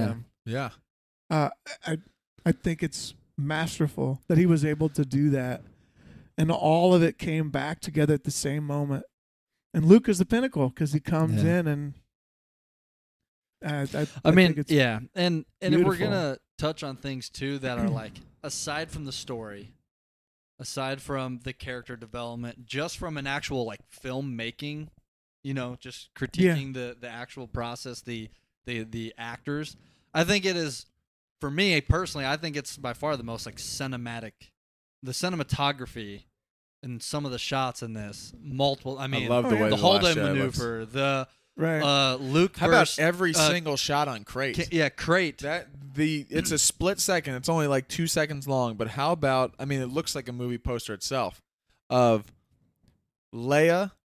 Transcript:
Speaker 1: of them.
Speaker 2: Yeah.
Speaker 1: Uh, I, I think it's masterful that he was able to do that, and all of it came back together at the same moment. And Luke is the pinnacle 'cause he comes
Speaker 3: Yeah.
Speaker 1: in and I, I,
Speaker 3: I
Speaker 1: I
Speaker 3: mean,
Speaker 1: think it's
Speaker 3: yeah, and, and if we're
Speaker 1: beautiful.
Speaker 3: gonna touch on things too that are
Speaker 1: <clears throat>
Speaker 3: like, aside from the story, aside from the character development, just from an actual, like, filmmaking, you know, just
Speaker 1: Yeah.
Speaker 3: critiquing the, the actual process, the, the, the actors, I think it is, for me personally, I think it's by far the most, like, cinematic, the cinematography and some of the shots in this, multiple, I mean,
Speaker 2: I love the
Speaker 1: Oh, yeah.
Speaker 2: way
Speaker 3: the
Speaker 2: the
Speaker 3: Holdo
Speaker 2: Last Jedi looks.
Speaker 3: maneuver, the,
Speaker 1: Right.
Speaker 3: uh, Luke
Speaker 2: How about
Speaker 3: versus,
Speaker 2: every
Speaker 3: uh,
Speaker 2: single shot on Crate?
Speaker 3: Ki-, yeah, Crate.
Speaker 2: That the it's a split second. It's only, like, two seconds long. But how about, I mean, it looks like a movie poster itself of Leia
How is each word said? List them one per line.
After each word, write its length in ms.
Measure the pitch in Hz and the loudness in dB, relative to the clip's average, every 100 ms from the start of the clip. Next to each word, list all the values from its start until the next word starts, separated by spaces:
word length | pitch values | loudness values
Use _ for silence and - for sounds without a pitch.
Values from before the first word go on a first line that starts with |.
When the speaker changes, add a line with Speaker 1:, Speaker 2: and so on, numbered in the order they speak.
Speaker 1:
of 60 | 107 | 2
them. 160 | 113 117 _ - | -2 -10 _ -8
Speaker 2:
Yeah. 220 | 123 127 - _ _ _ _ _ | -6 -6 -10 _ _ _ _ _
Speaker 1:
Uh, 200 | 160 143 - - - - | 0 0 -2 -14 -10 -6
I, 140 | 160 - _ _ _ | -6 -8 _ _ _
I 80 | 170 | 0
think 300 | - 175 165 | 2 0 -2
it's 320 | 165 - - - _ - | -4 -4 -12 -14 _ -6
masterful 840 | 139 156 160 - 151 - 135 135 - | -2 -2 -2 0 -2 0 -2 -2 2
that 120 | 160 | 4
he 80 | 180 | 6
was 180 | 160 151 | 4 2
able 240 | 151 156 | 2 0
to 160 | 151 139 | 0 0
do 240 | 135 147 | 2 2
that, 320 | 139 127 123 - _ _ _ - - - - | 2 -2 -8 -12 _ _ _ -20 -20 -12 -2
and 120 | 156 | 0
all 440 | 170 156 165 180 180 | 2 4 6 8 8
of 80 | |
it 160 | 165 - | 6 2
came 320 | 170 160 156 | -2 -2 -2
back 280 | 135 143 165 | -2 -4 -6
together 360 | - 147 151 147 | -4 2 2 2
at 80 | |
the 80 | - | 0
same 340 | - 143 147 147 | -4 -4 -4 -4
moment. 380 | 147 143 135 - _ _ _ _ _ _ 165 | -4 -2 -4 -6 _ _ _ _ _ _ 2
And 100 | 160 | 10
Luke 240 | 220 - | 10 10
is 80 | 185 | 2
the 80 | 185 | 2
pinnacle 460 | 226 262 156 131 | 2 0 0 0
'cause 220 | - 156 | 0 0
he 60 | 143 | 0
comes 440 | - 165 160 107 | 0 2 2 4
Speaker 3:
Yeah. 160 | 160 180 | 4 2
Speaker 1:
in 80 | 165 | 0
and 260 | 143 147 - _ _ _ _ _ _ _ _ _ _ _ _ _ _ _ _ | -2 -6 -12 _ _ _ _ _ _ _ _ _ _ _ _ _ _ _ _
I, 180 | 151 147 | -6 -4
I, 60 | 139 | -4
Speaker 3:
I 140 | 143 151 - 160 | -2 -4 0 6
Speaker 1:
I 60 | |
Speaker 3:
mean, 160 | 175 175 | 8 8
Speaker 1:
think 100 | 147 | 4
it's 120 | 143 | 2
Speaker 3:
yeah, 280 | 151 127 110 127 190 | 4 4 0 -6 -2
and, 300 | 175 160 - _ | 0 0 -4 _
and 120 | 185 | 2
if 80 | 156 | 4
we're 120 | 185 175 | 4 2
Speaker 1:
beautiful. 120 | 190 | 0
Speaker 3:
gonna 300 | 190 151 131 _ - | 0 -2 -4 _ -4
touch 260 | 151 160 | -4 -4
on 120 | 147 131 | -8 -8
things 340 | 139 131 - | -8 -8 -10
too 300 | - 139 139 | -8 -6 -4
that 180 | 131 120 | -4 -2
are 100 | 202 | -2
Speaker 1:
<clears throat> 120 | 131 | -2
Speaker 3:
like, 100 | 107 - - _ | -6 -16 -20 _
aside 460 | 147 - - 147 160 | -12 -8 -6 -6 -8
from 140 | 156 139 | -10 -10
the 60 | |
story, 640 | - - 120 110 101 101 _ _ _ _ _ _ _ _ _ | -10 -10 -10 -10 -14 -18 _ _ _ _ _ _ _ _ _
aside 420 | 127 - 131 135 | -10 -8 -6 -8
from 380 | - 139 131 123 | -6 -6 -4 -8
the 100 | 127 | -10
character 420 | - 135 123 120 120 | -12 -10 -10 -12 -14
development, 680 | 113 120 120 117 117 117 120 | -12 -10 -10 -10 -10 -12 -10
just 320 | 135 160 - | -6 -6 -6
from 200 | 175 151 | -8 -6
an 100 | 139 | -4
actual, 380 | 143 - 135 113 | -6 -4 -4 -4
like, 140 | 101 - - | -8 -16 -16
filmmaking, 840 | 131 131 139 117 113 - 147 151 156 _ _ _ _ _ | -8 -6 -6 -6 -8 -8 -10 -8 -12 _ _ _ _ _
you 100 | 135 | -6
know, 220 | 135 123 123 | -4 -4 -8
just 300 | 127 - - - | -14 -18 -20 -8
Speaker 1:
Yeah. 80 | 131 170 185 | -6 4 4
Speaker 3:
critiquing 200 | 160 135 | 4 -2
the, 220 | 131 123 120 | -8 -10 -10
the 100 | 120 | -14
actual 380 | 117 123 - 120 | -12 -14 -14 -10
process, 540 | 123 120 120 131 120 | -8 -6 -8 -12 -12
the, 280 | - 117 110 - _ _ - | -10 -10 -12 -18 _ _ -8
the, 180 | 120 | -8
the 300 | 113 113 113 - | -6 -8 -10 -10
actors, 580 | 117 117 - 147 151 - _ _ _ | -12 -10 -6 -6 -8 -14 _ _ _
I 100 | 160 | 0
think 220 | 160 202 190 | 2 2 0
it 100 | 175 | 0
is, 300 | 156 120 - _ _ _ _ _ | -2 -6 -14 _ _ _ _ _
for 100 | 143 | -6
me 320 | 147 202 160 | 2 4 2
personally, 440 | - 160 180 151 131 | 2 0 0 -4 -4
I 100 | 151 | -2
think 180 | 160 147 | -4 -6
it's 220 | 135 - | -8 -10
by 160 | 131 | -10
far 240 | 117 151 143 | -6 -4 -4
the 60 | |
most, 220 | 117 117 117 | -4 -8 -10
like, 80 | - | -12
cinematic, 760 | - - 135 123 120 117 110 - - _ _ _ _ _ | -12 -8 -6 -6 -8 -10 -12 -18 -20 _ _ _ _ _
the 120 | 131 | -10
cinematography 1120 | 123 180 175 139 - 143 139 123 120 104 101 - _ _ _ _ _ | -4 -4 -4 -2 0 0 -2 -8 -12 -12 -14 -20 _ _ _ _ _
and 180 | 135 117 | -12 -10
some 240 | - 151 143 | -6 -6 -6
of 60 | |
the 80 | 123 | -6
shots 420 | - 135 131 - | -4 -2 -2 -4
in 120 | 117 | -10
this, 400 | 110 104 - - - | -8 -10 -12 -16 -16
multiple, 600 | 143 131 139 139 131 135 | -10 0 2 0 -6 -8
I 80 | 135 | -4
mean, 180 | 135 123 | -2 2
Speaker 2:
I 20 | |
love 160 | 120 120 | 2 4
the 20 | |
Speaker 1:
Oh, 20 | |
yeah. 100 | 110 | 2
Speaker 2:
way 60 | 107 | 4
Speaker 3:
the 40 | 107 | 4
Speaker 2:
the 40 | |
Speaker 3:
Holdo 220 | 180 196 | 4 6
Speaker 2:
Last 140 | 180 156 | 4 4
Jedi 200 | - 139 | 2 2
looks. 180 | 131 - | 0 -2
Speaker 3:
maneuver, 260 | 120 113 110 | -4 -6 -6
the, 420 | 131 139 135 131 _ _ - | -2 0 0 -4 _ _ -4
Speaker 1:
Right. 240 | 160 160 | 0 2
Speaker 3:
uh, 340 | 143 139 135 131 | 2 4 4 0
Luke 420 | 135 151 190 - | 0 2 2 2
Speaker 2:
How 100 | 233 | 4
about 100 | 247 160 | 6 6
Speaker 3:
versus, 120 | - | 2
Speaker 2:
every 360 | 160 175 180 160 | 0 2 0 4
Speaker 3:
uh, 140 | 156 | 4
Speaker 2:
single 260 | 160 156 139 | 2 0 -2
shot 300 | - 143 143 | 0 0 0
on 160 | 113 | -4
Crate? 320 | 101 127 135 120 | -8 -4 -2 -2
Speaker 3:
Ki-, 100 | 170 | 0
yeah, 160 | 165 147 | 2 2
Crate. 500 | - - 180 170 - | 0 2 2 2 -4
Speaker 2:
That 280 | 139 170 - 139 139 | -6 -6 -8 -18 -12
the 320 | 135 156 151 - | 0 0 0 -2
it's 200 | 156 175 | -4 0
a 60 | 151 | 2
split 420 | - - 175 202 | 0 2 -2 0
second. 340 | - 180 143 127 | 0 0 -2 -6
It's 140 | 135 | 0
only, 180 | 165 147 | 0 2
like, 220 | 135 131 | 0 -2
two 180 | - 165 | -4 -2
seconds 400 | 165 151 147 139 | 0 -2 -4 -2
long. 280 | 135 120 107 | 0 0 -2
But 120 | 110 | -6
how 240 | 117 147 | -2 -2
about, 420 | 170 143 131 127 - | 0 2 2 0 -4
I 60 | 135 | -4
mean, 160 | 139 | -4
it 60 | 127 | -2
looks 280 | 139 160 147 | -4 -4 -6
like 140 | 127 | -8
a 20 | |
movie 260 | 123 123 120 | -8 -6 -6
poster 360 | - 120 - | -4 -6 -6
itself 480 | 101 - 131 101 - _ _ _ _ _ | -8 -4 -4 -4 -6 _ _ _ _ _
of 420 | 127 120 110 104 _ _ _ _ _ _ _ _ _ _ | 4 6 4 0 _ _ _ _ _ _ _ _ _ _
Leia 580 | 117 123 143 160 175 196 - _ | -8 0 4 6 4 0 -8 _